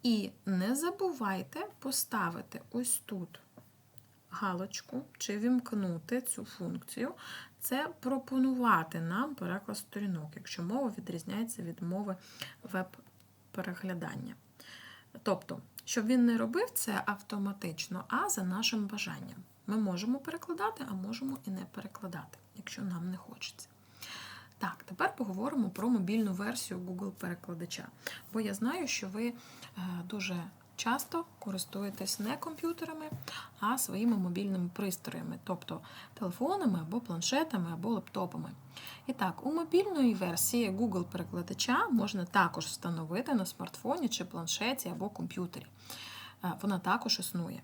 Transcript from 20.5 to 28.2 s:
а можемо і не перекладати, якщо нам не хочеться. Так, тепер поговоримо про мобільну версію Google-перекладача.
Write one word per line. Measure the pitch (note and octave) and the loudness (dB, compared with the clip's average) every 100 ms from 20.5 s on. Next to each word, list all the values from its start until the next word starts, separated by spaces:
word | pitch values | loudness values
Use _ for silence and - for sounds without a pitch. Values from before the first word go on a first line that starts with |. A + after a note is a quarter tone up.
| E4+ G#4 G#4+ A#3+ | 0 0 -2 -4
а | |
можемо | F#3+ G3 A#3 C4+ C4 - | -4 -4 -4 -4 -4 -4
і | |
не | F#3 F#3+ | -4 -6
перекладати, | - G3+ - F#3 E3+ D3 - - - | -8 -10 -8 -8 -8 -10 -18 -18 -12
якщо | - - | -10 -4
нам | G3+ F3 F3 | -2 -2 -4
не | F#3 | -6
хочеться. | - - - - - - - - - - - - - - | -10 -10 -10 -10 -18 -20 -20 -16 -12 -12 -12 -14 -16 -6
Так, | F#3 - - | -6 -6 -12
тепер | F#3 F#4 - | 0 0 2
поговоримо | G#3+ F#3 B3 D4 G3+ | -4 -2 0 2 0
про | F#3 A3+ | 2 4
мобільну | A#3 F3+ A3 G#3 | 4 4 2 2
версію | F3+ G#3 B3 - F3+ | 0 -2 -2 -4 -6
Google-перекладача. | F3+ F#3 G3 F#3+ F3 E3+ - E3+ E3+ - - - - - | -4 -4 -6 -4 -6 -6 -6 -8 -6 -8 -10 -10 -10 -10